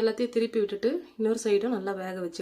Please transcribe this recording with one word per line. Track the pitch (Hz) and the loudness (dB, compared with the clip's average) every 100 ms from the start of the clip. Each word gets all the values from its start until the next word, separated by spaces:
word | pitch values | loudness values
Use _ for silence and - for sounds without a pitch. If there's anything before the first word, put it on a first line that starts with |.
எல்லாத்தையும் | 220 214 240 233 | 2 2 0 0
திருப்பி | 233 233 | 0 2
விட்டுட்டு | 202 202 226 349 - - | 0 0 0 0 -6 -2
இன்னொரு | 220 226 220 | 0 0 2
சைடும் | 202 233 220 | 2 2 0
நல்லா | 190 190 185 | -2 -4 -6
வேக | 185 | -6
வச்சு | 175 175 | -6 -6